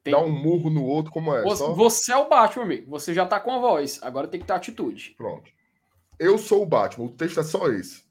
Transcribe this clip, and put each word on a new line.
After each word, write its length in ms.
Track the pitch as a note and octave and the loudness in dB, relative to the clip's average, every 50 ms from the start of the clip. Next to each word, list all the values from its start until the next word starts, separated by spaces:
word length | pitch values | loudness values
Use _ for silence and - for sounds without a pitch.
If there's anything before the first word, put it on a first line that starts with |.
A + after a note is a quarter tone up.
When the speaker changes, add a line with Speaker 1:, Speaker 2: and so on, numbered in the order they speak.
Speaker 1:
Tem. 120 | - C#3+ C#3+ | -4 2 2
Speaker 2:
dar 80 | C#3+ | 4
um 100 | E3 D#3+ | 4 2
murro 380 | D#3 C#3+ C#3+ D#3 F3 F3 D#3 D#3 | 0 0 0 2 2 2 2 0
no 160 | D#3 D3 C3+ | 0 0 0
outro, 260 | B2+ C#3+ D#3 D#3 D#3 | 0 0 -2 -2 -4
como 240 | - E3 D#3+ D#3 D3 | -6 -6 -2 -2 0
é? 80 | A#2+ - | 0 0
Speaker 1:
Você, 220 | F#3+ G#3 - C#3+ | 0 0 0 -2
Speaker 2:
Só 80 | D3+ E3 | -2 2
Speaker 1:
você 400 | E3+ A3 A3+ A3+ - - - B3 | 4 4 4 4 2 -2 0 2
é 40 | C4+ | 2
o 120 | D4 C#4+ | 2 4
Batman, 340 | D#4 C4+ A3 A3 - B3+ A#3+ | 6 6 6 6 4 -2 -4
amigo. 260 | F#3 D3 A#2 - C3 | -4 -4 -4 -6 -8
Você 220 | C#3+ D3 C#3+ - E3+ | -12 -10 -6 -4 0
já 120 | F3+ F#3 | 0 2
tá 160 | F#3 G#3 G3+ | 2 0 -2
com 100 | G#3 A#3+ | -2 -2
a 80 | C4 B3+ | -4 0
voz. 400 | A#3+ B3 G3 D3+ C#3+ C#3 - - | 2 2 2 2 0 -4 -6 -8
Agora 240 | - B2+ B2+ C3+ C#3+ | -10 -8 -6 -6 -6
tem 140 | D#3 - F3 | -6 -8 -10
que 80 | F3 - | -6 -4
ter 60 | G3 | -4
atitude. 640 | - - - A3+ - F#3 C3 - - - - _ - | -4 -4 -6 -10 -8 -6 -6 -6 -8 -14 -18 _ -10
Speaker 2:
Pronto. 340 | A#2 G#2 E2 - - _ _ _ _ _ _ _ _ _ _ _ _ _ _ - | -10 -10 -10 -10 -14 _ _ _ _ _ _ _ _ _ _ _ _ _ _ -2
Eu 180 | D#3+ F3+ G3+ G#3+ | 2 2 2 2
sou 240 | G#3+ - G#3+ G3 | 2 2 2 2
o 40 | G#3 D#3+ | 2 2
Batman. 380 | D3 A#2 G2+ F#2+ - - A#2 A#2+ | 2 2 0 0 -4 -8 -10 -10
O 20 | |
texto 300 | - - D#3+ E3+ - E3+ | -8 -6 -6 -4 -2 -4
é 40 | D#3 | -4
só 240 | D#3 - F#3+ F#3+ D3 | -2 -2 -2 0 0
esse. 340 | A#2 G2 F2+ - - - _ _ | 0 -2 -4 -10 -14 -20 _ _